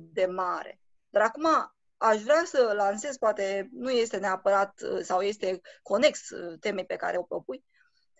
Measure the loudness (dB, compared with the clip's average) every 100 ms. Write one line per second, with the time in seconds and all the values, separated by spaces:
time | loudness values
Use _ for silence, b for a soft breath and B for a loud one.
0 | -8 -2 -2 0 -4 -4 -10 -16 _ _
1 | _ 0 0 0 2 2 0 _ _ _
2 | 2 2 4 2 4 2 4 4 2 0
3 | -6 0 0 0 -2 -2 -6 -8 -2 0
4 | 0 -2 -2 0 2 2 0 -4 -6 -4
5 | -2 0 0 -2 -4 -4 B B -2 4
6 | 4 2 -6 -10 -10 -6 -4 -4 -6 -6
7 | -2 -4 -4 -8 -8 -12 _ _ _ _
8 | _